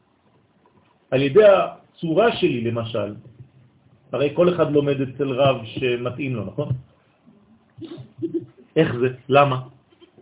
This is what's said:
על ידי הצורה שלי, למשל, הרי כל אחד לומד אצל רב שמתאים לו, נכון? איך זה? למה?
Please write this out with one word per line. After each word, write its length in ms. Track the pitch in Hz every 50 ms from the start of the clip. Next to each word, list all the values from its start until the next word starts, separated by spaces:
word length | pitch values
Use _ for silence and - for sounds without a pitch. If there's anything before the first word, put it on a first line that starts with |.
| _ _ _ _ _ _ _ _ _ _ _ _ _ _ _ _ _ _ _ _ _ _
על 120 | - 131
ידי 220 | 139 139 135 208 214
הצורה 880 | 202 190 180 - - - - _ _ _ - 175 165 156 175 220 -
שלי, 280 | - - 180 160 135 120
למשל, 540 | 113 117 117 120 113 113 117 110 101 104 104 - - - - - - - _ _ _ _ _ _ _ _ _ _ _ _
הרי 180 | - 123 143 143 143
כל 140 | 165 175 180
אחד 240 | 180 165 156 143
לומד 280 | 147 147 139 143 139 131
אצל 280 | 135 131 120 - 143 135
רב 260 | 127 120 139 135 131 117 113
שמתאים 720 | 113 - - 131 123 123 117 123 123 - - 143 131 127
לו, 100 | 110 95
נכון? 240 | 92 - 147 147 135 127 - - _ _ _ _ _ _ _ _ _ _ _ _ _ _ _ _ _ _ - 330 - - - - - _ - - - 160 339 - - _ - - _ -
איך 200 | 156 160 - 117 120
זה? 80 | 123 127 127 - _ -
למה? 320 | 131 143 143 139 127 127 - - - _ _ _ _ _ _ _ _ _